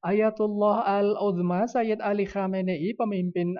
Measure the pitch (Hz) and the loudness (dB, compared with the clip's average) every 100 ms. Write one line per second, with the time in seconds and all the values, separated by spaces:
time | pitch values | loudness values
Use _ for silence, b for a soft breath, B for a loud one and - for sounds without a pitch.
0 | 170 202 214 214 214 208 208 208 208 202 | 0 2 2 2 -2 2 2 2 2 2
1 | 202 185 208 180 175 180 240 254 226 214 | 2 2 0 0 0 0 0 0 0 0
2 | 202 208 196 202 190 190 185 175 175 240 | 0 0 -2 -2 -2 -2 -2 -2 -2 -2
3 | 226 202 180 175 175 | -2 0 -2 0 -2